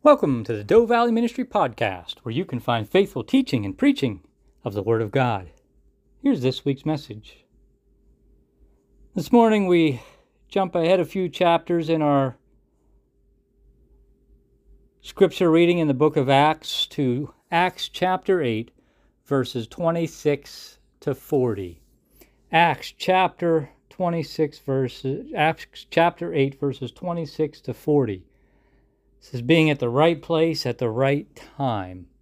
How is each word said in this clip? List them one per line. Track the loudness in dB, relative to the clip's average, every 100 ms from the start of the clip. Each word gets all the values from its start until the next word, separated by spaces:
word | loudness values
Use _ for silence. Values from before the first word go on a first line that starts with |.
Welcome | 6 4 2 -2 -4
to | -8
the |
Doe | 4 4 4
Valley | 2 2
Ministry | 0 -2 -4
Podcast, | -4 -2 -2 0 -4 -4 -14 -12
where | -6
you | -6 -4
can | -6
find | -2 -2 0
faithful | 0 0 -4
teaching | 0 0 2 -2 -4
and | 0
preaching | 0 2 -4 -6 _ _ _ _
of | -6
the | -4
Word | 0 0
of | 0
God. | 0 0 -2 -8 _ _ _ _ _ _ _
Here's | -2 0
this | -2 -2
week's | -6 -4 -4
message. | -6 -8 -18 -18 _ _ _ _ _ _ _ _ _ _ _ _ _ _ _ _ _ -10
This | -8 2
morning | 4 6 4 4
we | 4 2 0 -12 _ _ _ _
jump | -4 -2
ahead | 0 2 2
a | 0
few | -4 -4
chapters | 0 2 2 0 -2 0
in | 0
our | 2 2 0 -4 _ _ _ _ _ _ _ _ _ _ _ _ _ _ _ _ _ _ _ _ _ _ _ -20 _ _
scripture | -20 0 0 2 2
reading | 4 4 2
in | 0
the |
book | 0 0 0
of | 2
Acts | 4 4 0 -6 -6 -6
to | -2 -2 -2 -6 _ _
Acts | -2 -2 -4 -12
chapter | -4 -2 -2 0 0
eight, | 0 -4 -8 _ _ _ _ _ _
verses | -2 -2 -6 -10
twenty-six | -4 -2 -2 -4 -2 -2 -2 -6 -20 -20 _ _ _
to | -8
forty. | -8 -2 0 0 -2 -8 -14 _ _ _ _ _ _ _
Acts | 2 2 0 -10 _
chapter | 0 2 0 -2 0 0 -2 _ _
twenty-six, | -6 -4 -4 -6 -4 -4 -4
verses, | -4 -2 -2 -6 -8 -8 -8 -2
Acts | 0 -2 -12 -20 -4
chapter | 2 2 0 -6
eight, | -2 -2 -2
verses | -6 -6 -12
twenty-six | -10 -8 -6 -8 -4 -6 -6
to | -14
forty. | -8 0 2 0 -4 -12 _ _ _ _ _ _ _ _ _
This | -12
is | -8
being | 2 4 4
at | 2
the | 0
right | 2 2 2
place | -4 0 0 -2 -6
at | -4
the | -4
right | 0 0 0 -4 -20
time | -20 -6 -4 -4 -6 -14 -20 _